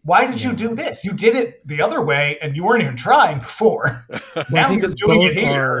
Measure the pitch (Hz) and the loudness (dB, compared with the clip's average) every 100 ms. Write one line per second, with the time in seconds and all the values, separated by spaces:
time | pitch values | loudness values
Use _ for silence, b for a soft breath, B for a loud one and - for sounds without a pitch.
0 | 151 185 262 240 254 175 226 226 311 - | 2 2 2 -2 -4 -4 -4 -6 -8 -8
1 | 190 175 226 254 233 - - 147 190 320 | -8 0 2 2 0 -6 -8 -2 -2 0
2 | 143 139 147 151 151 143 180 233 147 123 | 0 0 -2 -4 -6 -4 0 2 0 -2
3 | 185 277 196 147 - - 220 - 156 120 | 2 4 4 0 -8 0 0 0 -4 -6
4 | - - - 170 143 160 240 202 196 - | -10 -14 -12 -8 -2 0 2 2 -2 -2
5 | 165 165 180 165 - 139 131 127 | 2 4 4 2 0 0 0 -2